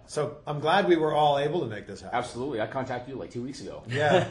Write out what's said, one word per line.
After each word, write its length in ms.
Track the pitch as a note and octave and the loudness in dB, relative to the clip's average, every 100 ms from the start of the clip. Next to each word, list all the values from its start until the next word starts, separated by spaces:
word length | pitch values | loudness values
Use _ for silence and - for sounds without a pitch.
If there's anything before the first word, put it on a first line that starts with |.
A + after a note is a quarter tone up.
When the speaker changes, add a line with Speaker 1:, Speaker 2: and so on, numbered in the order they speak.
| - | -8
Speaker 1:
So 320 | - C3+ - - | -4 -4 -6 -8
I'm 140 | D3 | -2
glad 280 | D3+ F#3 F3+ | 4 4 6
we 80 | E3 | 4
were 160 | D#3 | 4
all 260 | D3 D3+ C#3+ | 4 4 4
able 220 | C#3+ F3 | 2 -2
to 60 | C3 | -4
make 200 | G#2 G2+ | -8 -10
this 140 | F#2+ | -12
happen. 160 | F#2 A#2 | -4 -4
Speaker 2:
Absolutely. 440 | B2+ A#2 C3+ A#2 | -4 -6 -6 -2
I 40 | G#2+ | -2
contacted 460 | C3+ A#2+ B2 C3+ | -4 -6 -6 -8
you, 80 | C3 | -10
like, 100 | E2+ | -10
two 120 | A#2+ | -8
weeks 180 | B2 - | -8 -10
ago. 220 | F#2 D2 A2 | -12 -12 -6
Speaker 1:
Yeah. 380 | B2+ D3 F3+ - | 0 4 4 2